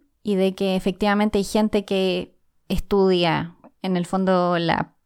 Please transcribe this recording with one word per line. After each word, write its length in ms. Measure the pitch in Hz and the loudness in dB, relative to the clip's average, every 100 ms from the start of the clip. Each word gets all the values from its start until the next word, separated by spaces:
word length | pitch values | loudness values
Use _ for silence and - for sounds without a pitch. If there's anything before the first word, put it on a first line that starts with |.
| _ _ | _ _
y 120 | - | -2
de 200 | 190 190 | 0 0
que 200 | 190 196 | 0 -2
efectivamente 640 | 185 196 185 208 202 214 208 | 0 -2 -2 0 2 2 0
hay 40 | |
gente 400 | 196 220 214 208 | 0 0 2 0
que 540 | 196 190 190 180 - _ _ _ - | -2 -2 0 -2 -6 _ _ _ -6
estudia, 840 | 190 - 202 190 180 170 151 165 - - _ | -4 0 2 4 4 2 0 -4 -12 -20 _
en 160 | 190 180 | -4 -4
el 80 | |
fondo, 520 | 170 190 190 180 175 175 | -2 -2 2 2 2 0
la, 360 | 165 - 165 _ | 0 -2 -4 _